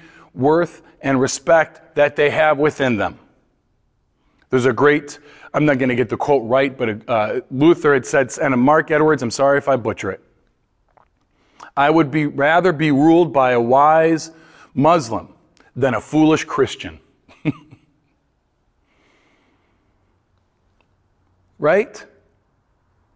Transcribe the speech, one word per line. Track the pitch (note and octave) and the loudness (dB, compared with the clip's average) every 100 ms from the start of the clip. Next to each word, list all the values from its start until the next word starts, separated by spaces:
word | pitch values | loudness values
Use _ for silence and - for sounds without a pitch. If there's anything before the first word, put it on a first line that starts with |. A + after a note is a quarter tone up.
| - - _ | -18 -20 _
worth, | - C#3 E3 E3+ - _ _ | -2 0 2 -2 -8 _ _
and | C#3 C3 | -4 -2
respect | C3+ - - E3 D3+ - _ D3 | -2 -4 0 2 0 -8 _ 0
that | C#3+ | 0
they | D3+ D3 | 2 0
have | C3 D#3 C#3+ | 2 0 2
within | D3+ - C3 G#2 | -2 0 -2 -2
them? | F2+ - _ _ _ _ _ _ _ _ _ _ _ _ - | -4 -8 _ _ _ _ _ _ _ _ _ _ _ _ -4
There's | B2+ B2+ | 0 0
a | |
great, | A#2 D3 D3 D3 - - - - | 2 2 2 -4 -20 -20 -20 -8
I'm | - | -2
not | D3+ C3 | 0 0
gonna | C3 B2 | -2 -2
get | A2 | -4
the | A#2+ | -4
quote | - C#3 A2+ | -2 -2 0
right, | C3 C#3 C3 | -2 -2 -4
but, | A2+ G#2+ - | -6 -6 -4
uh, | A2+ G#2+ B2 - | -4 -2 -6 -8
Luther | B2+ D#3+ E3 D3+ | 0 2 4 2
had | C#3 - | 0 0
said, | C#3+ B2+ - | -2 -2 -4
and | D3 B2 | -2 0
Mark | C3 D#3+ D#3+ | 2 2 0
Edwards, | D3+ D#3 D3+ | 0 0 0
I'm | A#2+ | -4
sorry | - C#3 C#3+ | -2 0 0
if | C#3+ | 0
I | B2+ | -4
butcher | A2 G2 G2+ | -4 -8 -10
it, | F#2 _ _ _ _ _ _ _ _ _ _ _ _ _ _ - C#3+ | -10 _ _ _ _ _ _ _ _ _ _ _ _ _ _ -12 -2
"I | C#3+ | 0
would | D#3+ C#3+ | 2 0
be, | D3+ D3 | -2 -4
rather | C3+ C#3+ E3+ F3+ | -2 0 2 0
be | D3 D#3 | -2 -2
ruled | C3+ D#3+ E3+ E3 | 2 4 4 2
by | C3 B2+ | 0 0
a | A#2+ | 0
wise | A#2 C3 D3+ D#3+ E3 D#3+ - - _ _ - | 2 2 4 4 2 0 -6 -20 _ _ -10
Muslim | - D3+ F3 A2+ G2+ D#2+ _ _ _ _ B2 | 0 2 2 -2 -10 -10 _ _ _ _ -4
than | C3 | -2
a | A2 | -2
foolish | - D3+ D#3 D#3 | -2 2 4 2
Christian." | - - B2 - F2 D#2 _ _ _ _ | -2 -2 -2 -4 -16 -18 _ _ _ _
<laughs> | D#3 - _ - _ _ _ _ _ _ _ _ _ _ _ _ _ _ _ _ _ _ _ _ _ _ _ _ _ _ _ _ _ _ _ _ _ _ _ _ _ - | -8 -8 _ -20 _ _ _ _ _ _ _ _ _ _ _ _ _ _ _ _ _ _ _ _ _ _ _ _ _ _ _ _ _ _ _ _ _ _ _ _ _ -4
Right? | D3 G3 - - - _ _ _ _ _ _ _ _ _ _ | 0 0 -2 -12 -20 _ _ _ _ _ _ _ _ _ _